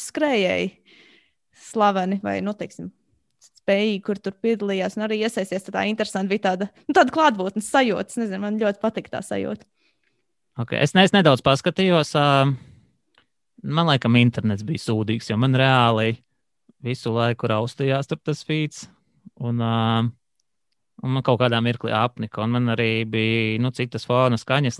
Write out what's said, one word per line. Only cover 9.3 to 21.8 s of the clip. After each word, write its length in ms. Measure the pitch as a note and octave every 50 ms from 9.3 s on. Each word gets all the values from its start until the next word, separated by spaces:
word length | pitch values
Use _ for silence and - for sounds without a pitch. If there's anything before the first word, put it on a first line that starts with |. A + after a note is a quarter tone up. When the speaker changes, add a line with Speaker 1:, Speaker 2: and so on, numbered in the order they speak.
| - - F#3+ - G#3+ G#3+ - _ _ _ _ _ _ _ _ _ _ _ _ _ _ _ _ _ _ -
Speaker 2:
Ok, 160 | A#2+ - B2
es 160 | A2+ C#3 D3 -
ne-, 140 | F#3 G3
es 80 | F#3 -
nedaudz 260 | G3+ F3 D#3 C3+ -
paskatījos, 680 | - C#3+ C3+ C#3 - F3+ E3 - F#3+ F#3+ F3 E3 D3+ - - D#3
ā, 40 | C#3+ C#3+ C#3 C#3 C3+ C#3+ C3+ B2+ - - - - _ _ _ _ _ _ _ _ _ _ _ _ _ _ _ - -
man 240 | C3+ C#3+ D#3+ E3+ E3
laikam 300 | C#3+ B2+ - A#2 A#2 B2
internets 440 | A#2+ B2 - - G#2+ G#2+ G#2 G2 G#2 B2
bija 140 | D#3+ - -
sūdīgs, 460 | - A2+ G#2+ A2 G2+ A2+ A#2 - -
jo 80 | A2 G#2+
man 160 | B2 C3+ C3
reāli 600 | B2+ C3 C3+ C3 B2+ A#2+ A#2 A#2 G#2+ A2 A2+ A#2+ - _ _ _ _ _ _ _ _ _ _ _ _ -
visu 280 | A#2+ B2+ - - A#2+ A2
laiku 340 | A#2 A#2 A#2 A#2 - - A#2
raustījās 640 | A2 G#2+ A2+ B2+ - - C#3 C3+ C3+ C3+ C#3 -
tur 100 | D#3+ D3+
tas 220 | - - D3+ - -
feeds, 380 | - D#3 D#3 D3+ D3+ - - - - _ _ _ _ _ _ _ - - -
un, 220 | - A#2+ A#2+ A#2+ A#2
ā, 380 | A2+ A2+ A2+ A2+ A2+ A2+ A2+ A2+ A#2 A#2 _ _ _ _ _ _ _ _ _ _ _ _ _ _ _ _ -
un 140 | - B2+ C3
man 80 | C3+ B2+
kaut 160 | - B2+ G#2
kādā 220 | B2+ B2 A#2 A#2 A2+
mirklī 300 | A#2+ A#2 A#2+